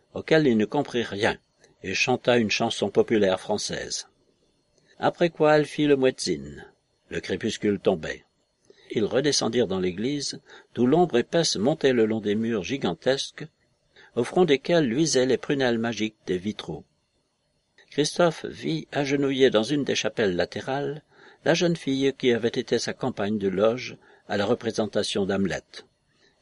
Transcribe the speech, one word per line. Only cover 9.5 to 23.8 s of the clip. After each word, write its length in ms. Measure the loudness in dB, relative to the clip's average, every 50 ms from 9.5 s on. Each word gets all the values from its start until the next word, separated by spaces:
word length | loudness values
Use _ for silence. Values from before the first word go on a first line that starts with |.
| 0 0 0
dans 140 | 0 0 -2
l'église, 600 | -2 -2 -4 -4 -4 -6 -4 -6 -8 -8 -10 -12 -16 -20 -20 -20 -20 _ -4
d'où 120 | 0 2
l'ombre 300 | 4 4 4 4 4 2 0
épaisse 380 | 0 0 0 0 0 0 0
montait 380 | 0 0 0 0 2 2 2 4
le 100 | 4 2
long 160 | 2 2 0
des 140 | -2 -2 -2
murs 300 | -2 -2 -2 -2 -4 -4
gigantesques, 800 | -4 -6 -4 -4 -4 -4 -2 -2 -2 -2 -2 -4 -10 -12 -16 -16 -16 _ _ _ _ _ _ _ _ _ -20 -20 -8 -4
au 80 | -4 -4
front 200 | 0 2 4 4
desquels 420 | 4 4 2 2 2 2 2 2
luisaient 400 | 2 2 0 0 2 2 2 2
les 120 | 4 2 0
prunelles 400 | 0 -2 -2 0 0 0 0 0
magiques 380 | -2 -4 -4 -4 -4 -6 -6 _ _
des 100 | -4 -4
vitraux. 480 | -4 -4 -6 -8 -8 -8 -10 -12 -12 -14 _ _ _ _ _ _ _ _ _ _ _ _ _ _ _ _ _ _ _ _ _
Christophe 540 | -2 -2 -2 0 0 2 2 2 0 -2 -8
vit, 440 | -12 -12 -8 -6 -4 -4 -4 -6 -6 -4
agenouillée 580 | -4 -2 0 0 0 0 0 2 4 4 6
dans 120 | 6 4 2
une 220 | 0 0 -2 -2
des 100 | -2 -2
chapelles 420 | -2 -2 -2 -2 0 0 0 0
latérales, 680 | 0 -2 -2 -4 -8 -8 -6 -6 -4 -4 -6 -8 -10 -14 _ _ _ -20 -20 -16 _ 0
la 100 | 0 2
jeune 220 | 2 2 0 0
fille 360 | 0 -2 -4 -2 0 0 0 0 2
qui 140 | 2 2 2
avait 160 | 2 2 -2
été 300 | -2 -4 -4 -2 -2 -2
sa 140 | -2 -4 -6
compagne 460 | -6 -6 -6 -4 -4 -4 -2 -2 -2
de 100 | -2 0
loge 480 | 0 2 2 2 2 0